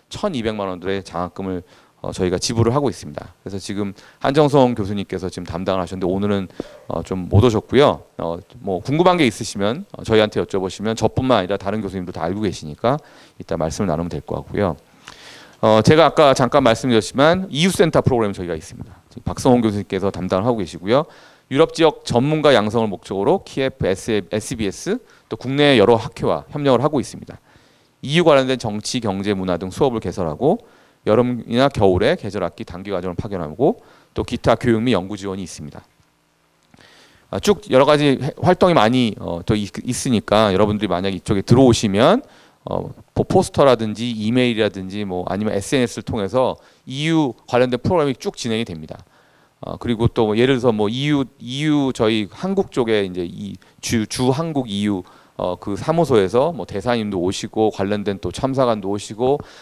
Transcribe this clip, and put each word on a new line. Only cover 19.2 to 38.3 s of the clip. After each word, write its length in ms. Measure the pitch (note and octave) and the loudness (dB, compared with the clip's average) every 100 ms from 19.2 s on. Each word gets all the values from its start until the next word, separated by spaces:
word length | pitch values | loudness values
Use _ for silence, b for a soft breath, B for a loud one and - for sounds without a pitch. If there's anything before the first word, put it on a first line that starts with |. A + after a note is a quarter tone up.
박성홍 380 | - F2+ C#3 B2 | -10 0 2 4
교수님께서 500 | A2 G2+ F#2+ F#2+ G2 | 2 -2 -4 -4 -2
담당을 340 | - F2+ F#2 | -4 -2 0
하고 120 | A#2+ A2+ | 0 0
계시고요. 480 | E2+ D#2+ F#2 C3 D#3+ B B B B | -4 -6 0 0 0 B B B B
유럽 200 | C3+ D#3+ | 2 2
지역 320 | - D#3+ - | 4 2 2
전문가 480 | - A#2+ C#3+ D#3 D3 | -2 0 2 2 4
양성을 360 | A#2 G#2 A2+ G#2+ | 4 4 0 -2
목적으로 560 | F2 - G2 A2 F#3+ | -4 -6 -2 0 0
키예프, 420 | - C#3 C3+ - F#2+ F#2+ - G#2 F#2 | -2 -4 -4 -2 -2 -2 -2 -4 -2
에스비에스, 680 | G#2+ - A2+ G2 - F3 B3 - b b | -6 -6 -6 -6 -6 -6 -6 -8 b b
또 80 | A2 | -10
국내 420 | B2+ C#3 D3 B2 | -4 2 6 6
여러 160 | G2 | 6
학회와 520 | A2+ C3+ - B2 F2 - | 6 2 -4 -2 -2 -6
협력을 340 | D3 C#3 A#2+ | -2 2 2
하고 160 | D3 D3 | 2 -2
있습니다. 400 | G2 - - - b b b b b b | -4 -10 -16 -20 b b b b b b
이유 220 | B2+ E3 | -2 2
관련된 340 | E3 C#3 C3 B2+ | 6 6 4 -2
정치, 400 | A2+ G#2 - B2+ | -4 -6 -6 -4
경제, 360 | A2+ G2 G2 | -4 -2 -2
문화 220 | F#2+ F#2 F2 | -2 -2 -2
등 140 | F#2 | -4
수업을 300 | - C#3 A2 | 0 0 0
개설하고 580 | F#2+ - E2 D2 C3+ - b b b b G#2+ | -6 -4 -4 0 0 0 b b b b 0
여름이나 600 | A2 B2 A#2+ - A#2+ C#3 | 2 2 -2 -4 0 0
겨울에 480 | - G2 F2+ A#2 F#3 | 4 4 4 2 0
계절 260 | G#2+ G2 | -4 -6
학기 220 | E2+ - | -6 -8
단기 260 | A2 F#2 G2 | -14 -12 -8
과정을 240 | F#2 F#2 | -6 -6
파견하고 680 | E2+ G#2 F#2+ D2+ D2+ D#3 - b b b | -8 -6 -6 -6 0 0 0 b b b
또 100 | - | -10
기타 320 | - A#2+ - A2+ | -6 -2 2 2
교육 260 | B2 A2 | 2 2
및 100 | B2 | 2
연구 240 | G2 F#2+ G#2 | 0 -2 -8
지원이 260 | G2 F#2+ | -8 -8
있습니다. 360 | E2+ - D2 - - _ _ _ _ _ _ _ _ b b b b b b | -10 -12 -16 -16 -20 _ _ _ _ _ _ _ _ b b b b b b
아, 80 | G2 | -4
쭉 220 | G3+ G3 - | 0 -2 2
여러 140 | B2+ | 4
가지 340 | C#3 D3+ D3 C3 | 6 4 4 2
해-, 100 | C3+ | -2